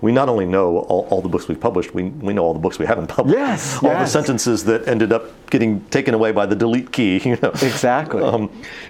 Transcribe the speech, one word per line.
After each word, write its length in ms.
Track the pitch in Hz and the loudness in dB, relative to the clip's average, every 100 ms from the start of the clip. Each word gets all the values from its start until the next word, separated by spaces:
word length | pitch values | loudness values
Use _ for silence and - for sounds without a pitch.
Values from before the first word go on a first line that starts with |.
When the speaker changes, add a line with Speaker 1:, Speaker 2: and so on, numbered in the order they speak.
Speaker 1:
We 100 | 107 | 0
not 160 | 123 131 | 2 2
only 160 | 113 92 | 0 2
know 340 | 95 90 85 | 2 2 0
all, 260 | - 92 - | 0 0 2
all 140 | 95 | -2
the 60 | 90 | 0
books 200 | 87 - | -4 -4
we've 120 | 78 | -2
published, 340 | 117 90 82 - | -2 -2 -4 -4
we, 100 | 92 | -6
we 300 | - 101 101 | -6 -4 0
know 100 | 85 | 0
all 80 | |
the 60 | 80 | 0
books 180 | 90 - | -2 -2
we 60 | 78 | -2
haven't 220 | - - | 0 -2
published. 320 | - 127 220 | -2 2 2
Speaker 2:
Yes, 440 | 277 196 139 131 | 2 -2 -4 0
Speaker 1:
All 60 | 139 | 0
Speaker 2:
yes. 120 | 156 | 2
Speaker 1:
the 180 | 170 151 | 0 0
sentences 460 | 143 120 - 110 98 | 0 0 0 0 2
that 220 | 113 - | 0 0
ended 240 | 117 110 | 0 2
up 200 | 113 - - - | 2 -2 -14 -2
getting 320 | 135 113 104 - | 0 2 0 -2
taken 260 | 139 139 | -2 0
away 200 | 113 110 | 2 2
by 120 | 104 101 | 2 0
the 100 | 101 | 2
delete 360 | 113 120 123 | 2 0 -2
key, 260 | - 110 92 | 0 2 2
<laughs> 60 | 131 | 0
you 140 | 117 | 0
know. 80 | - 143 | 0 0
Speaker 2:
Exactly. 600 | 135 110 127 127 160 - | -2 2 2 2 0 -2
Speaker 1:
Um, 280 | 135 113 104 - - - - | -2 -2 -4 -8 -16 -16 -18